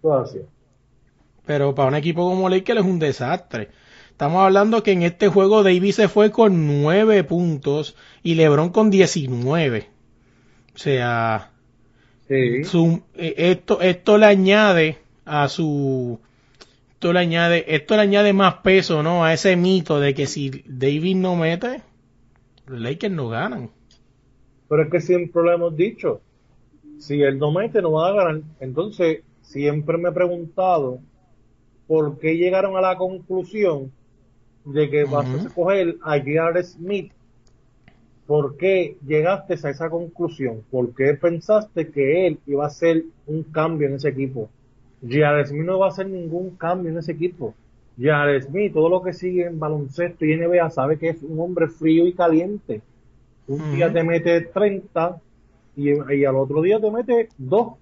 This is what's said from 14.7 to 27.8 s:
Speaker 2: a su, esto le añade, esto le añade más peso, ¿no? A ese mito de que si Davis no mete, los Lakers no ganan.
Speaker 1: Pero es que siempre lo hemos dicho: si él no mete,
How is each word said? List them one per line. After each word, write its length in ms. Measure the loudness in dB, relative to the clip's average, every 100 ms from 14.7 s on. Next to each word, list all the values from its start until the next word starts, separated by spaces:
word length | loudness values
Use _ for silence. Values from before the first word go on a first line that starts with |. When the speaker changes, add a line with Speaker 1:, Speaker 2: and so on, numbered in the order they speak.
| 4 2 -2 _ _ -6
Speaker 2:
a 220 | -2 -2
su, 680 | -2 -4 -2 -2 -2 -4 -8 _ _ _ _ -20 _ _
esto 180 | _ 0
le 60 | 2
añade, 460 | 2 0 2 0 0
esto 260 | -4 0 2
le 60 |
añade 300 | 4 4 4
más 220 | 4 2
peso, 480 | 2 2 4 4 0
¿no? 200 | 0 2
A 120 | 2
ese 200 | 2 2
mito 460 | 2 4 2 2 0
de 140 | 0
que 120 | 0 -4
si 380 | -4 -8 -10 -14
Davis 480 | -2 -2 0 0
no 220 | 0 0 0
mete, 460 | 0 -2 -6 -8 -14 _ _ _ _ _ _ _ -16
los 140 | -10
Lakers 340 | -8 -6 -4
no 140 | -4 -6
ganan. 400 | -4 -6 -8 -12 _ _ _ _ _ _ _ _ _ _
Speaker 1:
Pero 120 | 0
es 60 | 2
que 100 | -2
siempre 400 | 0 0 0 0
lo 100 | 2
hemos 240 | 2 -2 -2
dicho: 460 | -2 -2 -6 -6 _ _ _ _ _ _ -20 -20
si 220 | -6 0
él 160 | 2 2
no 140 | 0
mete, 300 | 0 0 0